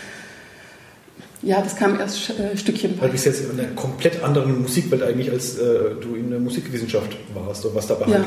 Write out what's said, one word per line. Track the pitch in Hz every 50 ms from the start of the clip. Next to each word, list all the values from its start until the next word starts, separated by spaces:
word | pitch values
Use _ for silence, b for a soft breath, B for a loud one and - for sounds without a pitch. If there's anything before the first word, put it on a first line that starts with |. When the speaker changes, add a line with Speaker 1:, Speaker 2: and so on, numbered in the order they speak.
| B B B B B B B B B B B B B B B B B B B B - - - - - - - - -
Speaker 1:
ja, | 190 190 196
das | 196 - -
kam | - 226 196 196 202
erst | 196 196 - -
sch-, | - - 233 -
äh, | 202 202 208
stückchenweise. | 202 - - 226 - - - - - 135
Speaker 2:
Weil | 131
du | 127
bist | 131 -
jetzt | 147 135 - 135
in | - 123 127
einer | 127 123 -
komplett | - - 131 - - - 170 170 - -
anderen | 131 143 143 131 135 135 123 127
Musikwelt | 123 - 175 - - 151 127 127
eigentlich, | 120 120 123 131 127
als, | 120 127 127 - - -
äh, | 117 120 117 104 - 107 107 110
du | 110 117 117
in | 113 117 123
der | 123 120
Musikwissenschaft | 123 123 120 127 - - 131 120 113 110 110 107 98 - - - - - 104
warst | 95 90 98 101 - -
oder | 110 98
was | 107 101
da | - -
behandelt | - 110 - 104 101 98